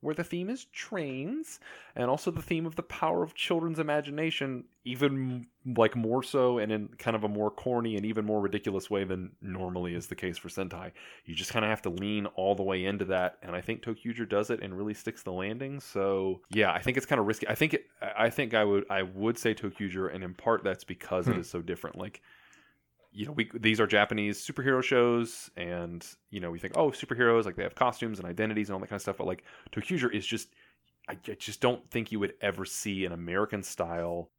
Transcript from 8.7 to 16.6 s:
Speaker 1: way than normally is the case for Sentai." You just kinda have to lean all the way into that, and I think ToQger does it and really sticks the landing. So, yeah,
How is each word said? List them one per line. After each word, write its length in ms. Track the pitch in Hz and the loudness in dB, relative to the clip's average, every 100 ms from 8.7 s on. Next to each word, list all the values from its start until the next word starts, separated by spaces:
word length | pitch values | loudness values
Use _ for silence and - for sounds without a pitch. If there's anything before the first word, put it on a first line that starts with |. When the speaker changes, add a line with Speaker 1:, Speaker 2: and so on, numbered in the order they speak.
| 95 - | -2 0
Speaker 1:
way 160 | 101 95 | -2 0
than 280 | 92 92 - | -4 -6 -10
normally 540 | 98 92 90 90 90 87 | -10 -6 -4 -2 -2 -4
is 120 | - | -6
the 80 | 90 | -6
case 220 | 92 85 | -6 -6
for 120 | 85 | -8
Sentai." 420 | - 92 87 92 - - - - | -6 -6 -6 -12 -14 -20 -20 -10
You 80 | 80 | -8
just 160 | 90 | -2
kinda 160 | 117 107 | 0 2
have 120 | 107 | 0
to 60 | 95 | -2
lean 360 | 87 101 104 101 | -4 -2 -2 -2
all 260 | - 95 | 0 2
the 100 | 98 | 2
way 200 | 98 92 95 | 2 0 0
into 200 | 101 92 | -2 0
that, 340 | 92 90 - | 2 0 -2
and 140 | 90 87 | -8 -6
I 60 | |
think 200 | 101 117 | -4 -6
ToQger 460 | 120 107 117 113 104 | -4 -6 -6 -6 0
does 220 | 104 107 | 2 2
it 100 | 110 | -2
and 160 | 101 92 | -4 -4
really 160 | 107 | -4
sticks 300 | 104 113 - | -4 -6 -8
the 80 | 95 | -6
landing. 480 | 92 98 117 135 139 | -4 -4 -4 -6 -8
So, 600 | - 101 98 95 95 90 _ | -6 0 2 2 2 -2 _
yeah, 240 | 110 | 4